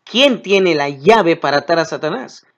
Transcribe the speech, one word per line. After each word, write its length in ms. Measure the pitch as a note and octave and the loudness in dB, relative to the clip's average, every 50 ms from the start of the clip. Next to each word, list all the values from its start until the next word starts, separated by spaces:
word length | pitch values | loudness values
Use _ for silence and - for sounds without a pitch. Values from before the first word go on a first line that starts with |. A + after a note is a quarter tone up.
| _ | _
¿Quién 380 | - - A#3 C#4 C#4+ A#3 E3 | -4 0 2 2 2 2 -2
tiene 340 | - F#3 G3 G3 F#3+ F3 E3 | -2 0 0 2 2 2 0
la 140 | D3 C#3+ C#3+ | 0 -2 -6
llave 480 | C#3+ C3 C#3+ F#3+ A3+ A3 F#3 E3 E3 | -8 0 2 4 4 4 4 2 0
para 200 | E3 - C#3 C#3+ | 0 -2 -2 -2
atar 220 | C#3+ - - E3+ E3 | -2 0 0 -2 -2
a 60 | D#3+ | -2
Satanás? 600 | D#3+ D#3+ C3+ D3+ D3+ F#3 C4 - - - - _ _ _ | -4 -6 -6 -6 -6 -6 -8 -10 -14 -18 -20 _ _ _